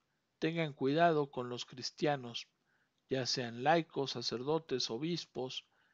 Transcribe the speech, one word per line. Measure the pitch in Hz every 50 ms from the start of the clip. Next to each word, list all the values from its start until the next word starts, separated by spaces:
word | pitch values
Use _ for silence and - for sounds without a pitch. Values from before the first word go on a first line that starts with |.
| _ _ _ _ _ _ _
tengan | _ 160 160 165 170 160 151 139
cuidado | - 135 135 143 160 175 175 160 151 147 143
con | - 131 123 123
los | 123 120 -
cristianos, | - - 127 117 - - - 165 151 143 135 123 117 113 - - - _ _ _ _ _ _ _ _ _ _ _ _
ya | 131 131 123
sean | - - 135 123 117 117 120 131
laicos, | 147 165 170 156 - - 147 139 131
sacerdotes, | - 123 117 - 120 117 127 143 156 160 156 - 135 123 - -
obispos, | 113 120 151 170 175 156 - - _ - 127 131 - - - _ _ _ _ _